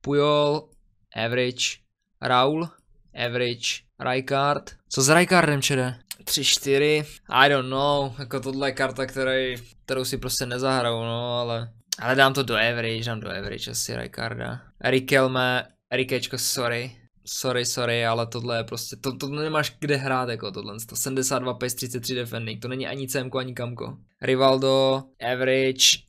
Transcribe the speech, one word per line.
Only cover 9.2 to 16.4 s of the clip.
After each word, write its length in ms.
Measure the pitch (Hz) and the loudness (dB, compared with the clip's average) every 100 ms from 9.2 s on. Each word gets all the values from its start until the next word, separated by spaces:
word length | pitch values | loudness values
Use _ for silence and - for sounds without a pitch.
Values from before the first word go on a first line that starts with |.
| 131 131 127 123 117 - | 0 2 0 -4 -12 -20
kterou 200 | - 131 | -4 -4
si 140 | 123 131 | -2 -4
prostě 280 | 127 - 123 | -4 -4 -4
nezahraju, 500 | 123 135 131 120 117 | -2 0 2 2 0
no, 420 | 117 117 120 120 | -2 -4 -2 -2
ale, 320 | 120 117 117 - _ - | -2 -4 -6 -14 _ -8
ale 160 | 117 | 0
dám 200 | 131 135 | 4 4
to 80 | 135 | 4
do 120 | 131 | 0
average, 500 | 113 113 120 113 113 | 2 0 0 -2 -4
dám 160 | 117 113 | -4 -6
do 100 | 92 | -6
average 400 | 92 101 107 - | -8 -8 -8 -8
asi 260 | 117 - 117 | -6 -6 -6
Rijkaarda. 640 | - - 117 113 120 120 - _ | -8 -8 -8 -6 -8 -10 -14 _
Rikelme, 840 | 127 131 131 139 131 127 127 127 - _ _ | 0 0 4 4 4 2 0 0 -4 _ _
Rikečko, 460 | 127 131 127 120 | -4 0 -2 -4
sorry. 580 | 127 | -4